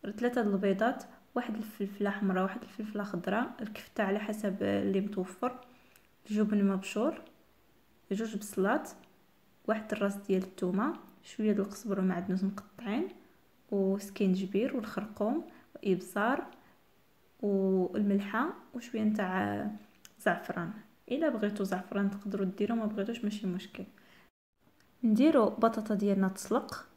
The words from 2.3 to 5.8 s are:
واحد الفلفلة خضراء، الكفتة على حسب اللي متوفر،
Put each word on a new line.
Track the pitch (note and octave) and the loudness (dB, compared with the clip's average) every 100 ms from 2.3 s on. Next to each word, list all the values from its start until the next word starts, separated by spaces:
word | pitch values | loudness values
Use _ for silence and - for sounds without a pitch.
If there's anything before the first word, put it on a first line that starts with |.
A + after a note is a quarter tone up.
| F#3 | 2
واحد | F#3+ A#3 | 0 -2
الفلفلة | - - G#3+ G#3 | -12 -10 -6 -6
خضراء، | G3+ F3+ F#3 G3+ B3 - | -4 -4 -2 0 -2 -6
الكفتة | G#3+ - - - | -10 -10 -12 -2
على | G3 G3+ | 0 0
حسب | G#3 G#3+ G#3 F#3+ | -2 -2 -2 0
اللي | G3 G3+ G3+ F#3+ | 0 2 2 0
متوفر، | G3 - F#3 - B3+ B3+ - - | 0 -4 -6 -2 -4 -4 -16 -20